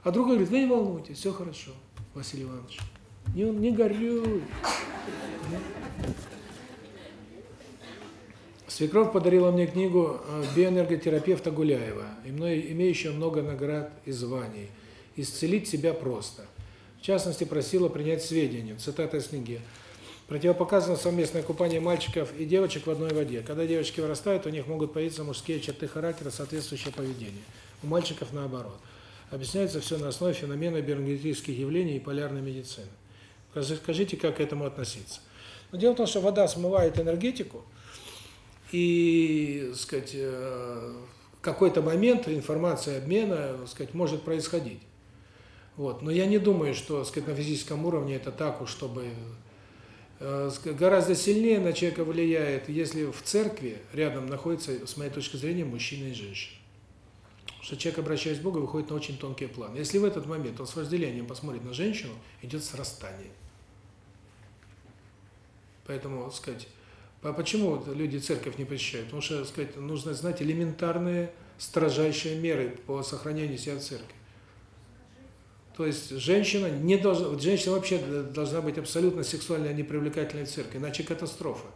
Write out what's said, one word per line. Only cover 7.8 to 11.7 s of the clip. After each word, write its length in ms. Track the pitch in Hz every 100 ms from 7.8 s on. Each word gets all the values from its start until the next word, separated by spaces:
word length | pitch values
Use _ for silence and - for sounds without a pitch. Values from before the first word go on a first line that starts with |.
| - 202 208 - - - - - -
Свекровь 420 | - 151 196 220
подарила 400 | 190 175 185 180
мне 160 | 175 170
книгу, 540 | 180 190 175 160 -
э, 220 | 147 151 139
биоэнерготерапевта 960 | 143 185 180 165 160 165 156 156 180 165
Гуляева, 540 | 151 156